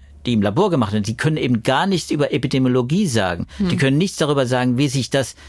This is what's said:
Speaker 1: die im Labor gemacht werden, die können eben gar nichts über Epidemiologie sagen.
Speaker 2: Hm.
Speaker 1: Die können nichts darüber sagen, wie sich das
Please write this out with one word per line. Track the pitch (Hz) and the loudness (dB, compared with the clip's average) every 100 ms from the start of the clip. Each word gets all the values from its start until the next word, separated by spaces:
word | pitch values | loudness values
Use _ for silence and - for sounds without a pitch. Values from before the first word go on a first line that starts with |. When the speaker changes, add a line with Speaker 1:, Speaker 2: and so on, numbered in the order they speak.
| - - 123 | -8 -10 -2
Speaker 1:
die | |
im | 113 | 0
Labor | 101 117 202 | 2 2 2
gemacht | 156 101 | 2 0
werden, | 107 | -2
die | 101 - | -2 -2
können | 156 156 | -2 0
eben | 139 117 | 0 0
gar | 131 135 190 | 0 0 0
nichts | 175 - | -2 -2
über | 151 139 | -2 0
Epidemiologie | 135 127 135 127 127 123 180 190 | -2 -2 0 2 2 2 0 0
sagen. | 113 92 87 - - | 0 0 -2 -8 -4
Speaker 2:
Hm. | 185 | -2
Speaker 1:
Die | 120 | 0
können | 135 143 | 2 2
nichts | 190 - | 0 -2
darüber | 151 139 123 | 0 0 0
sagen, | 127 127 123 | 0 0 2
wie | 143 | 0
sich | 131 113 | 0 -2
das | 139 127 - | -2 -2 -8